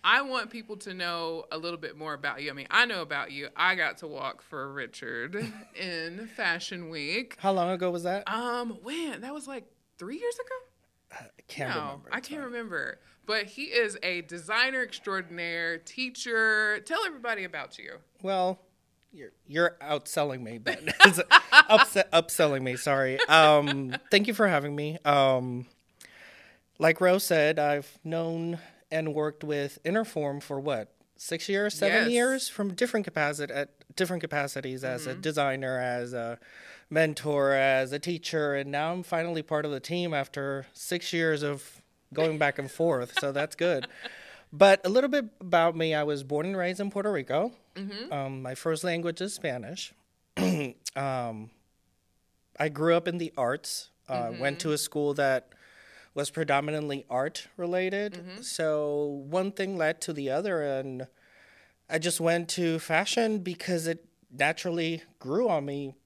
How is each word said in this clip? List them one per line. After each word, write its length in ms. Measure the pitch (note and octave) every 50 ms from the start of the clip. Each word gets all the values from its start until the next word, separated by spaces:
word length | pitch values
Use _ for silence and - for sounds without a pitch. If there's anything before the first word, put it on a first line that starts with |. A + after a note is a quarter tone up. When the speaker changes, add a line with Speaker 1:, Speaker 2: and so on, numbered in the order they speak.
Speaker 1:
I 200 | - F#3 A3 B3+
want 280 | C#4 C4+ B3+ B3 - A3+
people 260 | A#3+ A#3 A3 A3 G#3+ G3+
to 140 | - G#3 F#3
know 500 | F#3 F3+ F3 E3+ E3+ E3 E3 E3 E3 - -
a 40 | - D#3+
little 200 | D#3+ F3 E3+ E3+
bit 180 | D#3 D3 D#3
more 160 | D3+ D#3 D#3
about 300 | D3 C#3 C#3+ C#3+ A#2 C3
you. 80 | D3 D3
I 40 | C3+
mean, 120 | C#3 C3+ -
I 140 | - G#3+ B3
know 160 | A#3+ A3 F3+
about 280 | D#3+ D3+ D3+ C#3+ A#2 -
you. 200 | C3+ C#3+ C#3+ - _
I 200 | - E3+ F#3 F#3+
got 220 | F3+ D#3+ C#3 - -
to 100 | F3 D#3
walk 340 | D3 C#3 C3+ C3 - -
for 300 | - _ D#3+ C#3+ C3+ C#3
Richard 640 | C#3 C#3+ B2 A2+ - - C3+ A#2+ A#2+ A#2+ A#2 D3+ F3+ G3+ A3+ A3+ A3 G#3+
Speaker 2:
<laughs> 180 | G#3+ - - -
Speaker 1:
in 460 | F#3 F#3 F3 E3 D#3+ E3+ E3+ G3 A3+ A3 -
Fashion 560 | - G#3+ F3+ E3 F3 - - F#3+ F3+ F3 D#3+
Week. 460 | E3 D#3 C#3+ D3 F3+ A3+ C4 B3+ - -
Speaker 2:
How 140 | - G3
long 180 | G3 F#3 E3+ F3
ago 220 | F#3+ F3 F3+ F3+
was 100 | F3 E3+
that? 220 | E3+ F3+ F#3 G3+ G#3 F#3+
Speaker 1:
Um, 500 | G#3 A3+ A#3+ B3 A#3+ B3 A#3+ A#3 A3 -
when? 380 | F3+ A#3 D4+ E4 E4+ D4+ A3+ -
That 120 | A3 C4
was, 140 | D4 D4+ B3
like, 180 | C4+ C4+ A#3+ F#3+ - _ _ _ _ _
three 220 | _ F3 F#3+ C4+ F4+
years 160 | A#4 A#4+ A#4
ago? 840 | A#4+ A#4+ - B4+ B4+ B4+ _ _ _ _ _ _ _ _ _ - - -
Speaker 2:
I 180 | - _ - _
can't 240 | - - - C#3 B2+
Speaker 1:
No, 80 | G3 D#3+
Speaker 2:
remember. 260 | D3+ C#3+ C#3 C#3+ - -
Speaker 1:
I 60 | - A#3+
Speaker 2:
It's 100 | B3+ -
Speaker 1:
can't 120 | D4 D4+
Speaker 2:
fine. 100 | C#4 B3
Speaker 1:
remember. 500 | A#3+ A#3+ A#3 G#3 F3 D3+ - - - _ _ _ _ _ _
But 200 | - G#3+ A3 G#3
he 200 | F#3+ - - C#4+
is 300 | - - A#3+ A#3 G#3 G3 -
a 200 | - F3+ F3+ F3
designer 600 | E3+ D3 E3+ F3 D#3+ F3 G#3+ A#3 B3 C4 C4+ C4
extraordinaire, 960 | B3 A#3+ - - - G#3 F#3+ F#3+ F3+ E3 E3+ E3+ E3+ E3+ E3+ E3+ E3+ E3 E3+ E3
teacher. 1000 | E3 - - - B3+ B3+ B3+ - - B3+ A#3 A3 A3 A3 G#3+ G#3+ G#3+ G#3 G#3 G#3
Tell 240 | G#3 - E4 F#4 A4
everybody 400 | F#4 D#4 C4 A#3 A#3+ A3+ G3+ F#3
about 340 | F3 - D3+ C3 - - -
you. 200 | - D2+ - - _ _ _ _
Speaker 2:
Well, 360 | F#3 F#3+ G3 F#3 F#3 F#3 F#3+ - _ _ _ _ _ _ _ _ _ _
you're, 180 | - D3+ C3 G2 _ _ _
you're 300 | - C#3+ D#3+ F3 E3+ E3+ -
outselling 600 | C#3+ D3 D3+ C#3+ - - - D#3+ D3 D3 C3 B2+
me, 180 | B2 A2 A#2 A2+
but 220 | A2+ - - -
<laughs> 180 | - - - - F#4+
it's 160 | G3+ F3 E3 - - G3 - - -
upse-, 580 | - D4 - - G#3+ A3 C4 - - G3 - -
upselling 520 | - E3 E3 E3 - - E3 D3+ C#3 C3+
me, 120 | C3 B2+ B2
sorry. 440 | A#2+ - D3 C#3 C3+ C3+ C3 C3 C3+ A#4+ -
Um, 680 | D#3 D#3+ D#3 D3+ D3+ D3 D3 C#3+ D3 C#3 C3+ B2+ B2 - - -
thank 160 | - G3+ G#3
you 80 | A#3 G#3+
for 140 | G3+ A3 F#3+
having 260 | F3 D3 C#3 D3 D3
me. 240 | D3 D3 D3+ D#3 F3 _
Um, 600 | D3 C#3+ C#3+ C3+ C3+ C3 B2+ B2+ B2+ B2 A#2+ B2 - _ _ _ _ _ _ - - - - - - - - - - - _ _ _ _ _
like 200 | D#3 E3 E3 -
Ro 180 | F#3 F3+ F#3 G3
said, 400 | - - F3 D#3+ D3 D3+ D#3+ D3+
I've 380 | D3 D3 D3 C#3+ C#3 - - -
known 560 | _ D#3+ E3 E3 E3 E3 E3 E3 E3 E3+ E3+ E3 - - - _ _ _
and 240 | D#3 D#3+ D#3+ D#3 C#3+
worked 280 | D3+ D3+ D3+ D3 - -
with 340 | D3+ D3 C#3+ C#3 C#3 - - _
Interform 580 | E3 F#3 A3 A3 A3 - D#3+ D3 C#3+ C#3 C#3+
for 180 | - - C#3+ C#3
what, 320 | C3+ D3+ C#3 A2 G#2 _ _ _ _ _ _
six 320 | _ - - E3+ E3 - -
years, 260 | G3 G3 G#3 G#3 G3+
seven 300 | - G3+ G3 F3+ G#3 A3+
Speaker 1:
Yes. 60 | A#3
Speaker 2:
years, 380 | A#3+ A#3+ A#3+ B3+ C4 C4 C4 -
from 240 | - - G#3 G3 F3+
different 320 | - B3 A#3+ - A3 G3 -
capacit-, 400 | - D#3+ D3+ D3 D3 D3 D3 C#3+
at 200 | - C#3 C#3+ - _ _ - _ -
different 240 | - F#3 F3 F3+ E3+
capacities 600 | D#3 E3 D3+ D3 C#3 C#3 - C#3 B2+ C3 C3 B2+ C3
as 220 | C3 B2+ A#2+ -
a 60 | C3
Speaker 1:
Mm-hmm. 80 | C3 C3
Speaker 2:
designer, 560 | - D#3 D3+ D3 C#3+ C#3 C3 C3+ C3+ B2+ C3 B2+
as 340 | B2+ B2 B2 B2 A#2+ A#2+ B2+
a 240 | A#2+ A#2 A#2 A#2+ - - - - - - - - - _ _
mentor, 600 | D3+ D#3 D#3+ D#3 D3 - - D3+ D3 C#3+ C#3 C#3
as 400 | C#3 C3+ C3+ C3+ C3+ C3 C3+ B2+
a 60 | C3+ D3
teacher, 560 | C#3+ F3 F3 E3+ F3 - E3+ D#3+ D3+ D3 C#3+
and 160 | C#3 C#3 C#3
now 220 | C#3+ C#3+ D3+ E3
I'm 100 | F3 F#3
finally 400 | E3+ - F3+ E3 E3 E3+ E3+ D#3+
part 220 | D3+ - D#3+ D3+ D3+
of 60 | D3+
the 100 | D3 C3
team 320 | - - E3+ F3 F3 E3+
after 540 | D#3 C#3+ C#3 - - C#3+ C#3 C#3 C#3 C#3 C3 - _
six 360 | - - - F3+ E3+ - -
years 300 | - E3+ E3 D#3+ D#3 D3
of 400 | D3 D3 C#3+ C#3 - - - - _ _ _ _ _ _
going 240 | - D3+ D#3+ D#3+ D#3 D3+
back 200 | D3+ C#3+ C#3 -
and 120 | C#3 C3
forth, 480 | - - E3 E3+ D3+ B2+ B2 A#2+ - -
so 100 | - C#3
that's 260 | C3+ C#3+ D3 D#3 -
good. 300 | - E3+ F3 E3+ C3+ C3 -
Speaker 1:
<laughs> 40 | - - - - - - - - - - - _ -
Speaker 2:
But 300 | D3 G3 G3 G3 G3 -
a 60 | F3+
little 180 | G3+ B3+ C4+ C#4
bit 160 | C4+ C#4+ B3+ G#3+ _ _
about 340 | F#3+ F3+ F3 E3+ E3 E3+ E3
me, 200 | E3 E3 D#3+ D#3
I 80 | D3+
was 200 | D3+ D3+ D3 C#3+ C3+
born 200 | C3+ D3 D3 D#3
and 100 | F#3 G3
raised 240 | F#3+ F3 F3+ F#3 F#3+
in 120 | G3+ G3+
Puerto 200 | G3 G3+ G3 G#3+
Rico. 420 | G3+ D3+ C3 - C3 D3 G3 B3 A#3+ _ _ _ _
Speaker 1:
Mm-hmm. 380 | - G3 G3 G3 G#3 A#3+ F4
Speaker 2:
Um, 300 | - C#3+ C3+ C3+ C3+ C3
my 120 | C3 B2+ C3
first 300 | - - E3 D#3+ D#3 E3
language 380 | F3+ E3+ E3+ E3 E3+ E3 -
is 100 | F#3 G#3
Spanish. 600 | G#3 - - D#3 B2+ B2 A#2 B2 E3+ - - - - _ _ _ _ _ _ _ _
<clears throat> 380 | - F#3 F#3 F3+ D3+ C#3+ B2+ - _ _ - _
Um, 540 | C3+ C#3 C#3 C3 B2+ A#2+ A#2 A2+ G#2+ G#2+ A2+ _ _ _ _ _ _ _ _ _ _ _ _ _ _ _ _ _ _ _ _ _ -
I 80 | D3 D#3
grew 260 | D3 D3 D#3 E3+ E3
up 140 | E3+ E3 F3+
in 80 | E3+
the 160 | F3 E3+ D#3 _
arts, 540 | - B2+ A#2 C3 D#3 - - - - - - _ _ _ -
uh, 200 | C3 B2 A#2+ A2+ A#2+ A#2
went 200 | C3 C#3 C#3 B2+
Speaker 1:
Mm-hmm. 100 | - D#3
Speaker 2:
to 40 | D3+
a 20 | -
school 360 | - - - D3 D3 D3 C#3
that 340 | C#3+ C#3 C3+ C3 B2+ - _ - _ - - - - - - - - - _
was 160 | _ C#3 D3 -
predominantly 760 | - E3 D#3+ D3 C#3 C#3 D3 D3+ D3+ D3+ D3+ D3 C#3 C#3 - _
art 380 | B2+ B2+ C3+ D#3+ - - - - _
related. 560 | - F3 F3 F3+ F#3 F#3 F#3 F#3+ G3+ G#3 G#3
Speaker 1:
Mm-hmm. 300 | F#3+ F3 E3+ F#3 F#3 G#3+
Speaker 2:
So 840 | B3+ B3+ - - E3 D#3 D3+ D3+ D3+ D3 D3 D3 D3 D3 C#3+ C#3 C3+ C#3
one 220 | D#3+ F#3 F#3+ G3
thing 260 | G3+ - F#3+ F#3 G3 F3+
led 240 | D#3 D#3 D#3+ -
to 100 | - -
the 160 | D#3+ D3 C#3 C3+
other, 340 | C3 D#3 F#3+ G#3 F#3 D#3+
and 440 | D3 C#3+ C3+ C3+ C3+ C3+ C3 B2+ B2+ - _ _ _ _ _ - - - - - - _ _ _ _ -
I 100 | D#3 E3
just 220 | D#3+ F3 E3+ -
went 300 | E3 E3 E3+ E3+ E3+ E3
to 280 | - F#3 F3 E3+ E3 D#3+
fashion 600 | - - D#3+ D#3+ G3 - - A#3 A#3 A3 G#3+ G#3
because 480 | F3 F3+ F3 - - F#3 F3+ E3 D#3+
it 180 | E3 E3+ E3 - _ _ _ _ _
naturally 720 | B2+ C3 C#3 D3+ D#3+ - - F3+ E3+ E3+ E3 D#3+ E3 D#3+ - - _ _
grew 300 | - B2+ D3 G3+ B3+ A3+
on 160 | F3+ D3+ C#3
me 300 | C#3+ C#3 C#3+ C#3+ C3+ C3 _ _